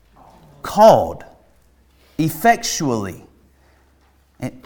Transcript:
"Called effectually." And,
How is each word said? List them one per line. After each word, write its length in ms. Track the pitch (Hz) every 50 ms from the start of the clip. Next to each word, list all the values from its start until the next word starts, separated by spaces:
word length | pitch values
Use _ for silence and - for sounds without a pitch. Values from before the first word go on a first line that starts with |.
| _ _ _ _ - - _ _ _ - - - -
"Called 600 | - - 185 214 226 165 117 92 80 85 - - - - _ _ _ _ _ _ _ _ _ _ _ _ _ _ _ _
effectually." 1120 | - 156 160 160 - - 233 233 - - - - - 170 139 120 110 98 95 85 - - - _ _ _ _ _ _ _ _ _ _ _ _ _ _ _ _ _ _ _ _ _ -
And, 240 | - 127 - - -